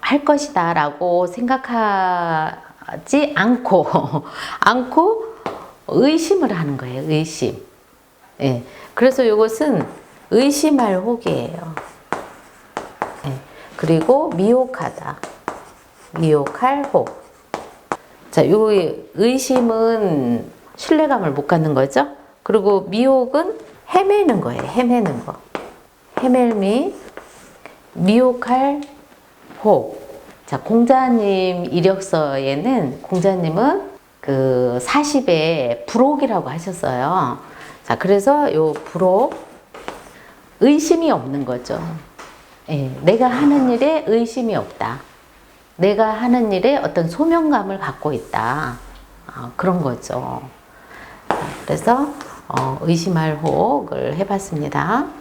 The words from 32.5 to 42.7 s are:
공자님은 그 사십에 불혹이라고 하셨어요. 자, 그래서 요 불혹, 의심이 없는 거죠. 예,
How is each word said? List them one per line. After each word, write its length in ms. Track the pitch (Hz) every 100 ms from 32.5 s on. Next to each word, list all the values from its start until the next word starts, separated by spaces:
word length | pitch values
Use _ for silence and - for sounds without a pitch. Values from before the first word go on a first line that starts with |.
| 139 202 262 147 135
공자님은 880 | - 185 185 185 165 160 254 381 - - _ _
그 580 | - 135 131 127 123 123
사십에 1000 | - 285 294 277 254 165 156 165 123 120 -
불혹이라고 640 | 226 262 294 269 202 135
하셨어요. 880 | 151 165 170 - 127 135 185 135 - - - - -
자, 140 | - -
그래서 560 | 185 202 202 294 294
요 180 | 156 160
불혹, 640 | 147 - 175 185 139 269 - - - _ - - - - - - - - -
의심이 500 | 233 294 294 330 330
없는 320 | 196 123 143
거죠. 380 | 127 123 - - 165 165 - - - - - -
예, 200 | -